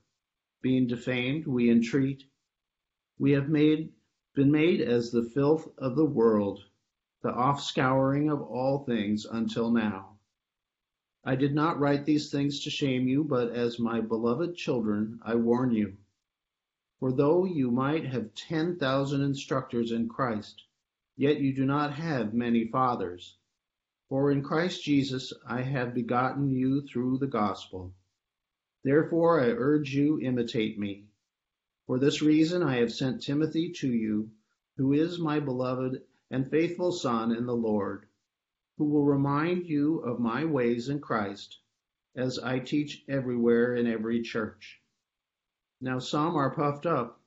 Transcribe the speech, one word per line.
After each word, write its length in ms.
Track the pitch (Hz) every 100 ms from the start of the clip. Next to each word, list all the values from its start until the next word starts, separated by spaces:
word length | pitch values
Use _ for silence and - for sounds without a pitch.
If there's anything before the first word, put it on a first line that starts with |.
| _ _ _ _ _ _
Being 240 | 127 131 123
defamed, 600 | 120 - 127 123 156 156
we 240 | 123 120
entreat. 520 | 117 113 143 135 135 - _ _ _ _ _ _ _ _ -
We 140 | 139
have 160 | 143 139
made, 420 | 151 151 156 160 - _ _ _
been 160 | - 139
made 300 | 151 165 202
as 300 | - 120 113
the 180 | 120 117
filth 340 | 139 143 160 - -
of 180 | 131 135
the 80 |
world, 560 | 156 113 113 107 101 - - _ _ _ _ _
the 100 | 120
offscouring 1000 | 113 127 139 - - 131 135 135 139 151
of 100 | 147
all 420 | - 120 131 139
things 420 | 131 117 101 107 -
until 400 | 113 110 120 117
now. 460 | 117 107 95 - - _ _ _ _ _ _ _ _ _ _
I 100 | 131
did 200 | 131 139
not 260 | 147 160 135
write 240 | 143 143
these 260 | 156 151 -
things 320 | 143 143 139
to 60 | 151
shame 380 | - 143 127 127
you, 160 | 135
but 260 | 151 127 120
as 300 | 117 120 117
my 200 | 117 113
beloved 540 | 107 113 117 131 170
children, 640 | - - 127 107 104 110 117
I 100 | 113
warn 380 | 117 117 120 131
you. 240 | 110 98 - _ _ _ _ _ _ _ _ _ -
For 120 | 131
though 320 | 131 143 175
you 260 | 190 165 127
might 360 | 120 135 160 135
have 280 | 127 107
ten 440 | - - 165 170 175
thousand 440 | 131 135 139 143
instructors 680 | 139 139 - 135 - 117 117
in 180 | 117 113
Christ, 540 | - 127 104 - - - _ _ _ _ -
yet 240 | 139 151
you 140 | 139
do 100 | 131
not 300 | 135 143 147
have 380 | 139 165 135 107
many 360 | 117 120 117 113
fathers. 680 | 131 127 117 90 87 - - _ _ _ _ _ _ -
For 220 | 135 143
in 120 | 139
Christ 420 | 139 160 180 -
Jesus 480 | 151 143 123 131 - - 120
I 140 | 120
have 320 | 135 139 123
begotten 580 | 123 117 123 127 139 139
you 340 | 131 131 139 139
through 320 | 120 127 131
the 80 | 135
gospel. 640 | 117 104 95 - 92 92 92 _ _ _ _ _ _ _ _
Therefore 580 | 131 147 156 165 170 165
I 60 | 120
urge 420 | 113 131 151 135
you, 300 | 139 147 156
imitate 580 | 127 123 117 123 110 104
me. 280 | 101 98 - _ _ _ _ _ _ _ -
For 100 | 131
this 240 | 139 147
reason 400 | 151 156 160 180
I 140 | 156 127
have 160 | 117
sent 300 | - 135 113
Timothy 500 | - 143 156 160 175 -
to 100 | 139
you, 420 | 117 107 107 110 - _ _ _ -
who 160 | 135
is 260 | 147 165 175
my 220 | 160 151
beloved 640 | 139 127 127 127 131 131 - _ -
and 180 | 127 135
faithful 440 | 151 170 170 180
son 400 | - 131 117 113
in 140 | 113 123
the 100 | 120
Lord, 500 | 113 107 101 101 - _ _ _ _ _ _ -
who 60 |
will 200 | 151 147
remind 640 | 143 139 139 143 165 180 175
you 320 | 147 147 165
of 200 | 123 120
my 240 | 117 123
ways 440 | 160 143 120 120 120
in 120 | 143
Christ, 580 | - 117 101 95 - - _ _ _ _ _
as 240 | - 127 127
I 200 | 120 131
teach 440 | - 151 147 - -
everywhere 640 | 139 127 120 117 117 120
in 120 | 123 120
every 360 | 113 113 117
church. 580 | 117 120 107 - - - _ _ _ _ _ _ _ _ _ -
Now 180 | 131 127
some 380 | - 151 160 160
are 180 | 135
puffed 320 | 143 147 143 170
up, 340 | 147 120 -